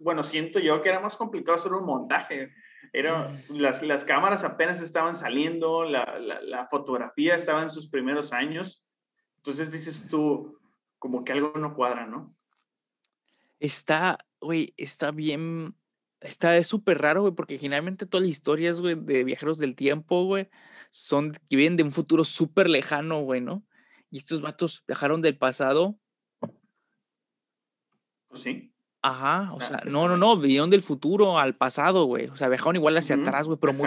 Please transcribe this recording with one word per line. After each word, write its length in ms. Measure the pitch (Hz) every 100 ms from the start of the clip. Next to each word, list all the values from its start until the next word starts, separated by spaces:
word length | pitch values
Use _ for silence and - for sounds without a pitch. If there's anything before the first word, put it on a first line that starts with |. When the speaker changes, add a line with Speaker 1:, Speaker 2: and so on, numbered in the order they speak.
Speaker 1:
bueno, 240 | 160 160
siento 340 | 143 156 160 196
yo 240 | 160 151
que 60 | 190
era 100 | 185
más 160 | 202 -
complicado 400 | - 175 135 165
hacer 140 | 190
un 140 | 190 180
montaje. 640 | 131 120 147 - 143 135 - - - -
Era, 360 | 151 147 165 143 143 135
Speaker 2:
Mm. 80 | 147
Speaker 1:
las, 240 | 143 123
las 200 | 151 139
cámaras 380 | - 147 190 202
apenas 380 | 175 - 165 175
estaban 340 | 165 165 165
saliendo, 680 | 170 131 127 156 165 160 165
la, 340 | 165 135 117 -
la, 220 | 110 85
la 260 | - 127 127
fotografía 720 | 143 139 127 120 - 156 170
estaba 260 | 170 156
en 80 | 160
sus 180 | 156 151
primeros 440 | 139 127 147 143
años. 520 | 123 143 160 190 - _ _ _ _ _ _
Entonces 340 | - 139 160
dices 380 | 156 160 156 -
tú, 480 | 156 151 135 - - _ _ _ _
como 240 | 131 123
que 80 | 120
algo 200 | 139 151 156
no 180 | 151 127
cuadra, 300 | 123 120 113
¿no? 280 | 123 151 _ _ _ _ _ _ _ _ _ _ _ _ _
Speaker 2:
Está, 580 | 147 - - 156 185 160 _ _
güey, 340 | 147 165 151 -
está 340 | 143 - 151
bien, 640 | 151 156 147 165 165 160 - _ _ _ _
está, 360 | - - 170 170
es 100 | 170
súper 300 | 220 208 156
raro, 220 | 147 160
güey, 120 | 202
porque 240 | 170 - 139
generalmente 480 | 139 143 170 190 190
todas 160 | 185
las 80 | 185
historias, 500 | 151 - 151 170 170
güey, 140 | 175 165
de 280 | 156 135
viajeros 340 | 127 127 147 156
del 160 | 143
tiempo, 500 | 123 139 147 156 180
güey, 240 | 185 196 190 _ - - -
son 420 | - - 143 151 151 -
que 80 | 135
vienen 200 | 151 175
de 60 |
un 60 | 151
futuro 300 | 139 151 160
súper 440 | 156 - 160 - 185
lejano, 540 | 147 - 147 156 160
güey, 180 | 135 127
¿no? 240 | 123 185 - _ _ _ _
Y 80 | 139
estos 240 | 143 160
vatos 420 | 156 - 170 - -
viajaron 360 | 131 143 160
del 160 | 160 135
pasado. 600 | 131 127 131 143 185 208 _ _ _ _ - - _ _ _ _ _ _ _ _ _ _ _ _ _ _ _ _ _
Speaker 1:
Pues 140 | -
sí. 300 | 127 120 - _ _ _
Speaker 2:
Ajá, 500 | 135 131 139 170 196
o 40 | 143
Speaker 1:
O 20 |
sea, 80 | 123
Speaker 2:
sea, 80 | 143
Speaker 1:
está 120 | -
Speaker 2:
no, 120 | 143
no, 60 | 175
Speaker 1:
bien. 120 | 180
Speaker 2:
no, 160 | 208 214
vinieron 320 | 143 135 160
del 120 | 196
futuro 560 | - 135 - 196 202 165
al 180 | 139 -
pasado, 480 | 127 - 151 185
güey. 240 | 147 123 123
O 80 | 135
sea, 120 | 135
viajaron 280 | 127 151 180
igual 200 | 156 160
hacia 200 | 160 143
Speaker 1:
Ujú, 80 | 131
Speaker 2:
atrás, 200 | 135 156
güey, 120 | 156
pero 120 | 147
muy 80 | 139